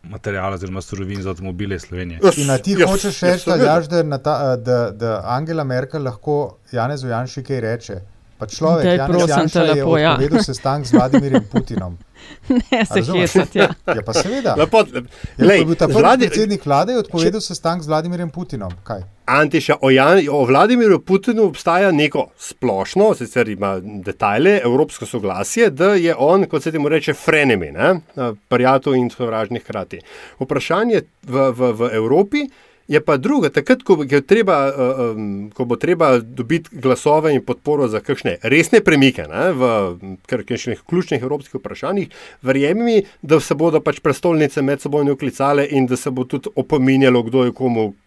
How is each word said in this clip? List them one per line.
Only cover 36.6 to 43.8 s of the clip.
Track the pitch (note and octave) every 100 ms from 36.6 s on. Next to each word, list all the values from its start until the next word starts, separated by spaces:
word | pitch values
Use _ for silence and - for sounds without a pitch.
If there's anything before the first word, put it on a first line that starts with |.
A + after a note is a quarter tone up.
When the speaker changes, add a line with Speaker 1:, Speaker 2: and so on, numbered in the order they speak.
| D#3+
Speaker 3:
glasove | D#3+ C3 B2+ D3 D3+ D#3
in | C#3
podporo | - A#2+ C#3+ D3 B2+
za | G#2+
kakšne | - - A#2+ F2
resne | A2+ D3 E3 A3+
premike, | - D3+ C3+ -
ne, | D2+ F2 E3+
v | C#3 B2+ A2 F#2+ F2 F#2+ F#2
kar, | - B2
kakšnih | G2 A#2 - G#2
ključnih | - F3 F3+ C#3
evropskih | B2+ D3 C3+ C3+
vprašanjih, | G2+ - C#3 G3+ E3+ - - -
verjemi | B2+ C3+ C#3 G3+
mi, | A#3 A3 G3+ _
da | C#3+ D#3
se | -
bodo | C#3+ E3+
pač | D3+